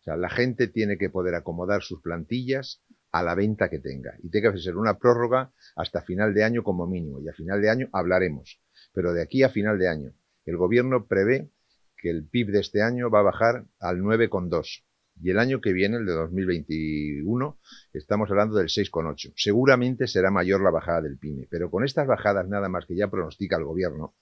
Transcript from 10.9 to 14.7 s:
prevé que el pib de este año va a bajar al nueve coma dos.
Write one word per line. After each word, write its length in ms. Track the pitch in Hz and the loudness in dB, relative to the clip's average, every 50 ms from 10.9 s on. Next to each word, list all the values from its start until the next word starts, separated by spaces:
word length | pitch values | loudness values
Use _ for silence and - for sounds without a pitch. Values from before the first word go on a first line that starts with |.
| 131 123 107 | 0 -2 0
prevé 440 | _ 101 98 98 107 127 139 151 147 _ _ _ _ _ _ _ _ _ | _ 2 2 4 4 2 0 -2 -8 _ _ _ _ _ _ _ _ _
que 140 | - - 87 | -8 -4 -4
el 140 | 85 82 78 | -4 -4 -6
pib 260 | 76 _ 120 120 101 | -2 _ -2 -2 2
de 100 | 101 101 | 2 0
este 220 | 98 - _ 104 104 | 0 2 _ 0 0
año 280 | 117 123 123 123 120 | 0 0 -2 -2 2
va 100 | 107 104 | 4 6
a 20 | 104 | 6
bajar 420 | 98 - - 113 117 117 127 113 _ _ _ | 4 4 4 2 2 2 0 -6 _ _ _
al 180 | - 87 90 90 | -6 -4 -2 -2
nueve 300 | 95 101 110 113 117 107 | 0 2 2 2 2 2
coma 200 | - 95 90 87 | 0 -2 -2 0
dos. 360 | 85 82 78 - | -2 -2 -2 -4